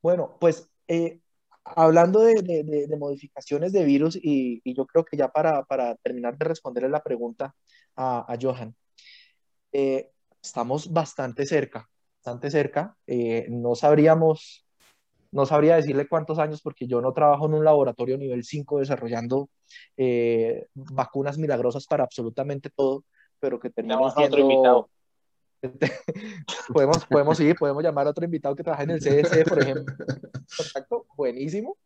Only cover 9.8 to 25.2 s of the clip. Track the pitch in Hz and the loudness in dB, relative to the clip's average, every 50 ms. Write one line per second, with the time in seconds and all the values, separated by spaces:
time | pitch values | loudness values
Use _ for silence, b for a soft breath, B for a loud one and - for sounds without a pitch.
9.8 | 139 135 135 131 - _ _ _ _ _ _ _ _ - - 131 120 120 131 151 | -2 -2 -2 -4 -6 _ _ _ _ _ _ _ _ -14 -8 -8 -6 -4 -4 -6
10.8 | 151 180 165 170 156 - - - 135 127 117 127 143 139 170 147 131 135 _ 123 | -6 -2 -2 -2 -2 -2 -6 -10 -10 -10 -6 -6 -6 -2 0 -2 -2 -2 _ -18
11.8 | - _ _ _ _ _ _ _ _ 123 120 120 135 143 139 151 143 143 - 143 | -18 _ _ _ _ _ _ _ _ -12 -12 -8 -8 -2 0 0 0 0 -2 -4
12.8 | 160 214 _ _ _ - 123 123 120 113 113 113 - - 117 120 117 120 120 117 | -6 -6 _ _ _ -6 -4 -4 -2 -2 -2 -4 -4 -6 -10 -6 -4 -4 -4 2
13.8 | - 147 151 151 147 160 160 160 165 160 156 151 - - - _ _ _ _ _ | 4 4 6 6 6 6 6 6 4 2 0 0 -6 -20 -20 _ _ _ _ _
14.8 | _ _ _ _ _ _ _ _ _ _ - 143 139 131 156 151 147 160 165 165 | _ _ _ _ _ _ _ _ _ _ -2 -2 0 2 2 4 4 6 4 4
15.8 | 147 143 139 135 143 - 170 160 156 156 160 165 151 151 151 151 _ 156 143 _ | 2 0 -2 -2 -2 -2 -4 -4 -4 -4 -4 -2 -2 -4 -4 -10 _ -12 -10 _
16.8 | - 127 127 120 120 131 127 - 151 147 147 143 156 156 156 151 151 156 151 147 | -8 -4 -4 -2 -2 -2 0 4 4 4 4 4 2 0 0 2 4 4 4 4
17.8 | 139 123 117 _ 120 127 127 139 139 135 123 123 120 - - 147 143 - 147 143 | 4 0 -2 _ -4 -4 -4 -4 -4 -6 -6 -6 -8 -8 -8 -10 -6 -4 -4 -2
18.8 | 139 135 139 - - 117 120 117 117 120 127 135 143 - _ _ b b b b | -2 -2 -4 -6 -6 -6 -6 -6 -4 -2 -4 -4 -4 -6 _ _ b b b b
19.8 | b b b - 131 127 120 120 120 117 117 113 113 113 117 - - _ _ 135 | b b b -4 -2 0 0 0 0 0 0 0 0 -2 -4 -6 -8 _ _ -20
20.8 | 135 - 131 135 127 - _ 139 139 143 139 151 160 151 143 117 123 123 117 160 | -18 -10 -6 -6 -6 -4 _ -6 -6 -4 -4 -4 -2 -2 -2 0 0 -2 -2 -4
21.8 | - _ 156 139 131 - - - 120 113 110 - 135 143 143 139 - - _ - | -6 _ -2 -2 -2 -4 -4 -8 -10 -8 -6 -8 -6 -6 -8 -10 -10 -14 _ -2
22.8 | 139 135 135 139 _ _ _ _ _ _ _ _ - 135 123 120 - 123 - - | 0 0 0 -2 _ _ _ _ _ _ _ _ -6 -6 -6 -6 -8 -8 -8 -8
23.8 | 110 113 127 131 131 131 131 147 147 139 139 143 135 135 135 131 131 123 127 123 | -4 -2 0 0 0 0 2 2 2 4 4 4 4 6 6 6 6 6 6 6
24.8 | 110 _ _ _ _ _ _ _ | 4 _ _ _ _ _ _ _